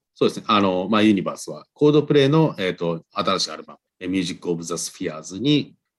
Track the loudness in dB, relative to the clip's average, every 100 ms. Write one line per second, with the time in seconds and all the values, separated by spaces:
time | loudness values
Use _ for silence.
0 | _ _ -2 0 0 2 2 0 0 2
1 | 4 4 0 -8 -12 -14 -18 _ 4 4
2 | 4 4 4 4 2 0 -4 -2 -4 -4
3 | -6 -6 -2 -2 -4 -8 -16 -20 _ _
4 | -4 -4 -4 -6 -6 -6 -6 -8 -8 -8
5 | -8 -8 -12 -6 0 0 0 _ _